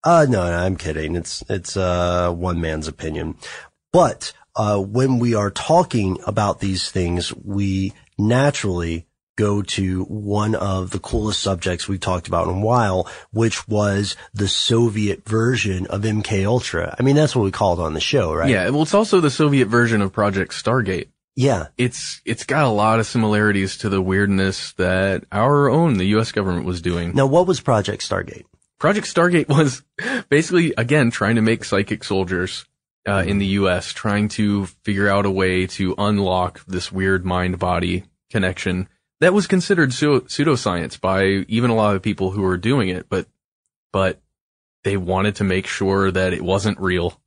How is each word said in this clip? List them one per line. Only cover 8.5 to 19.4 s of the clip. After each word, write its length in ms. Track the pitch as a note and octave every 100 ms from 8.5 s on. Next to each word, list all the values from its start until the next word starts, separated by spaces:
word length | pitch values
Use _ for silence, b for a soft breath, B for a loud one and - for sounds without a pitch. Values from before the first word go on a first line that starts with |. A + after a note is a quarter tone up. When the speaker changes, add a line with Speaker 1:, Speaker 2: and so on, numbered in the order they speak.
| C#3+ G#2 F2 E2+ E2 - _ _ -
Speaker 1:
go 260 | G#2 G2+
to 420 | G2 - F#2+ F#2
one 500 | F#2 G#2+ G#2 G#2 G#2+
of 360 | G#2+ G2 F#2+ F#2
the 80 | F#2
coolest 420 | - A2+ G#2+ G2
subjects 480 | G2 F#2 F#2 F2 -
we've 100 | G2
talked 280 | - F2+ -
about 200 | E2+ E2+
in 80 | F2+
a 80 |
while, 440 | G#2+ B2 G#2+ F#2 F2+ B B
which 340 | G#2+ A2+ - -
was 480 | G#2+ G#2 G2 G2+ - B
the 120 | G#2 G2
Soviet 800 | - - A2+ A#2 G#2 G#2 F#2+ -
version 580 | A2 A#2 B2 G#2+ F#2 F#2+
of 180 | G2
M 180 | G#2+ G#2+
K 220 | G2 G2+
Ultra. 500 | G2 B2+ - E2 E2+ F2
I 40 |
mean, 140 | B2+ C#3+
that's 180 | D3+
what 100 | B2+
we 60 | G2
call 300 | - G#2 F2
it 20 |
on 120 | E2
the 60 | D#2
show, 320 | - C#3+ F2
right? 160 | D#2 E2
Speaker 2:
Yeah, 180 | G#2+ F#2
well, 120 | C#3+
it's 120 | D#3
also 260 | G3+ A3 F#3+
the 100 | D#3
Soviet 360 | -